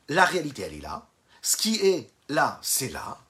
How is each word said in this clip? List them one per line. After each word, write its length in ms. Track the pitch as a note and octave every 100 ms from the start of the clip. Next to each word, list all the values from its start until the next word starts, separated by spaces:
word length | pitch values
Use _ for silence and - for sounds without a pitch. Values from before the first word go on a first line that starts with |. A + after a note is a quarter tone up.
| -
la 180 | E3 F3+
réalité, 380 | F3+ D3+ A#2
elle 120 | F#2 -
est 60 |
là. 260 | D2 - - _ _ -
Ce 160 | - -
qui 180 | G#3+ A3
est 360 | F#3+ E3+ A2 _ -
là, 300 | D3+ C#3 -
c'est 280 | - - C3
là. 300 | - - - _